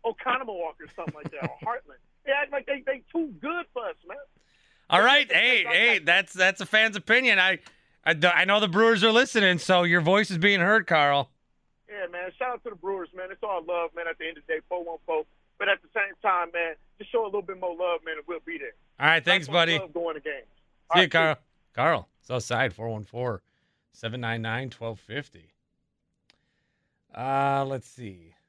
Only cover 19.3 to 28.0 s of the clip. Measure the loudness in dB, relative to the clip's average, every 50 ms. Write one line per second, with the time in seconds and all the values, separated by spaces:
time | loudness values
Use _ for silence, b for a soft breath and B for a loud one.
19.3 | 0 0 0 0 2 2 2 2 0 -2 -4 -6 -8 -6 -6 -6 -6 -8 _ -10
20.3 | -12 -12 -14 _ _ _ _ _ _ _ _ _ 2 2 2 4 4 2 2 2
21.3 | 0 -4 _ _ _ _ _ _ _ 0 0 0 0 0 -4 _ _ _ _ _
22.3 | -6 -6 -4 -4 -2 -2 -2 -2 -4 -8 -10 -8 -8 -10 -12 -12 -10 -6 -6 -6
23.3 | -6 -6 _ _ _ _ _ _ _ _ _ _ _ -10 -10 -8 -8 -6 -6 -4
24.3 | -4 -4 -4 -4 -4 -6 -6 -10 -12 _ -10 -10 -10 -12 _ _ -12 -12 -12 _
25.3 | _ -20 _ _ _ _ _ _ _ _ _ _ _ _ _ _ _ _ _ _
26.3 | _ _ _ _ _ _ _ _ _ _ _ _ _ _ _ _ _ -10 -6 -2
27.3 | 0 0 0 0 0 0 -2 -4 -6 -8 -10 -14 -20 -16